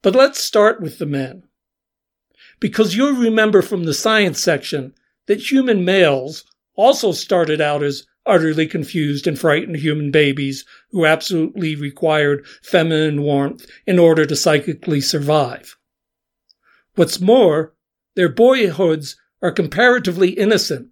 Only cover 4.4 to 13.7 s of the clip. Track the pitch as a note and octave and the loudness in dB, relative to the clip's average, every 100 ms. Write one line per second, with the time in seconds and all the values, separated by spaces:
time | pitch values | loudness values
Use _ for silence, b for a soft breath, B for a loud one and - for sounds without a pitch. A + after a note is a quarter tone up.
4.4 | - D3 - D3+ B2+ _ _ _ - G#3 | -2 -2 -4 -8 -10 _ _ _ -4 -4
5.4 | - C4+ B3+ G#3 F3+ G3 E3+ C#3 C3 D#3+ | 0 0 2 0 2 2 2 2 -4 -14
6.4 | _ _ _ - A3 C#4 A3 D#3+ - F#3 | _ _ _ 2 2 4 0 -4 -2 0
7.4 | D#3+ D3+ D3 D3 C#3+ C#3 - _ - F#3+ | 0 0 -2 -2 -4 -6 -12 _ 2 2
8.4 | D#3+ D#3 D#3+ - C#3 F3 D3 C#3+ F3 D3 | 2 0 -2 -4 -6 -4 -4 -2 -4 -2
9.4 | E3 D3+ G#3 D#3+ D3+ D3+ D3 D3+ D3 C#3 | 0 0 -2 -6 -4 -4 -2 0 0 0
10.4 | C#3 C3+ - b b G3 D#3+ D#3+ - F3 | -6 -8 -14 b b 0 2 2 0 -4
11.4 | D#3+ - E3 D3+ C#3+ C#3 D#3+ D#3 D3 C#3+ | -4 -4 -6 -6 -10 -4 -2 2 0 -2
12.4 | B B - F#3 E3 D#3 D#3 D3 C#3+ C#3 | B B -2 0 2 0 0 -2 -2 0
13.4 | C#3 - B | -2 -6 B